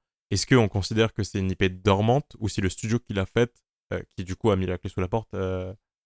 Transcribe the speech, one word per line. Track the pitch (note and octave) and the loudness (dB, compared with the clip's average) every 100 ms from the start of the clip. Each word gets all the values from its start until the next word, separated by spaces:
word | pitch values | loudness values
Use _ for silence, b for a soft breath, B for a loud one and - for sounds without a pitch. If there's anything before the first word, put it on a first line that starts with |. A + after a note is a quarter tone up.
| _ _ - | _ _ -4
est-ce | G2+ - | -2 4
qu'on | C3 G#2+ | 4 4
considère | G2+ F#2 A2 A2 | 0 -2 2 0
que | - | 0
c'est | G2 G2+ | -6 -2
une | F#2+ | -2
I | |
P | F#2 F#2+ | 0 -2
dormante, | F#2 F#2+ G2 G#2+ C3 - - | 0 2 4 4 2 -2 -6
ou | G#2 | -6
si | - | -2
le | F#2+ | -2
studio | - A2 A#2 | -2 -4 -4
qui | - | -2
l'a | G2 F#2+ | -4 -2
faite, | - A#2+ _ _ _ - | 0 0 _ _ _ -10
euh, | F#2 - - | -10 -10 -12
qui | |
du | F#2 | -10
coup | F#2 A2+ | -2 2
a | F#2+ | 2
mis | |
la | F#2 F2+ | 0 -4
clé | G2 | -6
sous | - | -6
la | F2+ | -2
porte, | A2+ G#2 | -4 -6
euh, | F#2+ F#2 F#2 F#2 G2 _ _ | -6 -4 -4 -8 -12 _ _